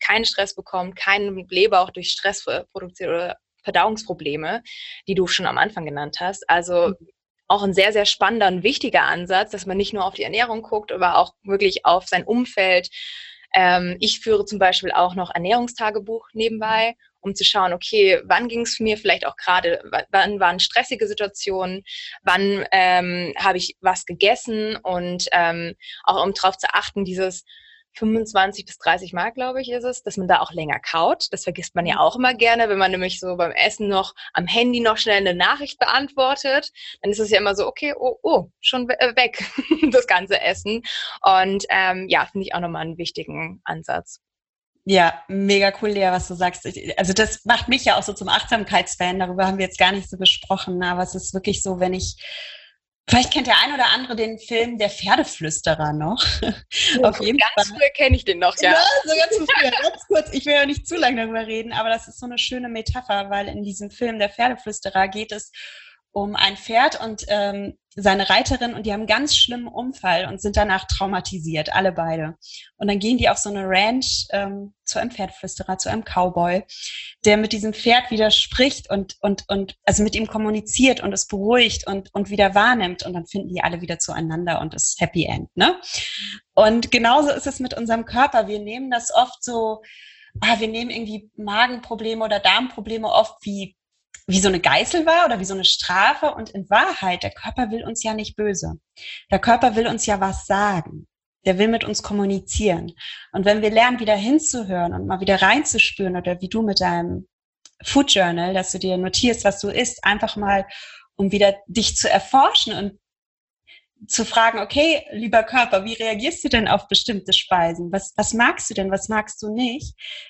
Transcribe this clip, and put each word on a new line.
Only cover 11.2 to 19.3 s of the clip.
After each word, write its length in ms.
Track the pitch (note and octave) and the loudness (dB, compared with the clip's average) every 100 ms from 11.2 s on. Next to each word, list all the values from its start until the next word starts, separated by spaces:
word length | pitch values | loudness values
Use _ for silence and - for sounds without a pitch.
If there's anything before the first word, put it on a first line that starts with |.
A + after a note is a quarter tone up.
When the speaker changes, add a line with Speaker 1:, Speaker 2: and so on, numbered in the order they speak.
| F#3 _ | 2 _
Speaker 1:
wirklich 420 | G3 G3 G3 F#3+ | -4 0 0 2
auf 220 | - F3+ - | 2 2 2
sein 160 | F3+ | -4
Umfeld. 640 | F3+ A#3+ B3 - F#3+ F#3 - - - - - - _ | 0 -2 -2 0 2 2 0 -8 -16 -16 -18 -20 _
Ähm, 420 | F#3 F3+ F3+ F3+ F3+ | 4 4 4 0 -2
ich 200 | G#3 - | -2 -2
führe 260 | A3+ G#3 G#3 | 2 0 0
zum 120 | G#3 | 2
Beispiel 340 | F#3 F3+ F#3 | 2 2 0
auch 220 | - F3+ | 2 2
noch 160 | F3+ F3+ | 0 -6
Ernährungstagebuch 920 | F3 F3 A#3+ A#3+ - A3 G#3 G3+ A3+ - | -4 0 0 0 -4 -4 -4 -6 -8 -8
nebenbei, 640 | A3 A3+ A3 A3 A3 A3+ A#3+ _ _ | -4 -4 -2 -2 0 0 -4 _ _
um 140 | G3 | -8
zu 100 | G3 | -2
schauen, 300 | G3+ G#3 F#3 | 0 2 2
okay, 460 | F3 - A3 F#3+ F3+ | 0 0 4 6 4
wann 240 | F#3+ F#3 A#3+ | 4 0 2
ging's 320 | A#3 A#3 - | -4 -4 -2
mir 160 | A3 G#3+ | -2 0
vielleicht 300 | G3+ E3+ | 0 0
auch 100 | - | -4